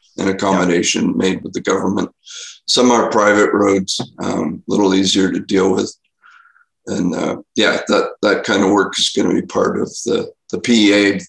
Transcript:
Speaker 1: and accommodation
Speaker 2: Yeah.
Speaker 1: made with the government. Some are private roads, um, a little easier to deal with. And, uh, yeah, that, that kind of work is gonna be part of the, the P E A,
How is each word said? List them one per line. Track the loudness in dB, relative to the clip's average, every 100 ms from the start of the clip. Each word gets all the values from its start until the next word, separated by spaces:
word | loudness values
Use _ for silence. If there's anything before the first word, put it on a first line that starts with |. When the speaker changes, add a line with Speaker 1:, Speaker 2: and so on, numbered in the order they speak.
| _ -4
Speaker 1:
and | -2
accommodation | -2 0 0 2 0 0 0 0
Speaker 2:
Yeah. | 0
Speaker 1:
made | 0 -2
with | -6
the | -8
government. | -2 -2 -2 -2 -4 _ -20 -18 -18 -14 -2
Some | 2 4
are | 4 2
private | 2 4 4 4
roads, | 4 2 2 -2 -6 -8 -10
um, | -6 -4 -4 -8 -4
a |
little | 0 2
easier | 2 2 2 0
to | -2
deal | -2 0 2
with. | 2 -2 -8 _ _ _ -20 _ _ _ _ -8
And, | -4 -2
uh, | -2 -4 -6 -8 0
yeah, | 0 0 0
that, | 0 0 -2
that | 0 0
kind | 0 0
of | 2
work | 2 0 -2
is | -4
gonna | 0 0
be | 0
part | -2 -2 -2 -2
of | -6 -8
the, | -4 -4 -4 -12 -10
the | -8
P | 0 4 4
E |
A, | 4 2 0